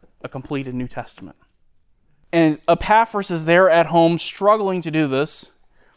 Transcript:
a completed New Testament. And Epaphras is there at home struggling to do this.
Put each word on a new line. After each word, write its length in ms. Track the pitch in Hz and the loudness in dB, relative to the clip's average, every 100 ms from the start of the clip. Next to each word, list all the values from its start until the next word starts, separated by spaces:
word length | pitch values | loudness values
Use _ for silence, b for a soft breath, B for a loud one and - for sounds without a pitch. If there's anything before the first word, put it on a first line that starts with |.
| _ _ | _ _
a 60 | - | -16
completed 480 | 135 127 143 131 123 | -14 -10 -10 -8 -8
New 120 | 123 | -10
Testament. 480 | 131 117 - 90 - _ _ _ _ _ _ _ _ _ | -10 -14 -16 -20 -20 _ _ _ _ _ _ _ _ _
And 280 | 170 160 151 - | 0 2 0 0
Epaphras 640 | 170 - 214 226 202 190 | 0 2 2 2 -2 -4
is 140 | 170 156 | -4 2
there 220 | 170 185 | 4 4
at 180 | 165 165 | 4 2
home 300 | 170 165 170 | 2 2 2
struggling 640 | - - 196 220 196 180 | -4 -2 0 2 0 -4
to 120 | 165 | -4
do 160 | 156 147 | -2 -2
this. 420 | 131 156 - - _ _ _ _ | -2 -4 -6 -14 _ _ _ _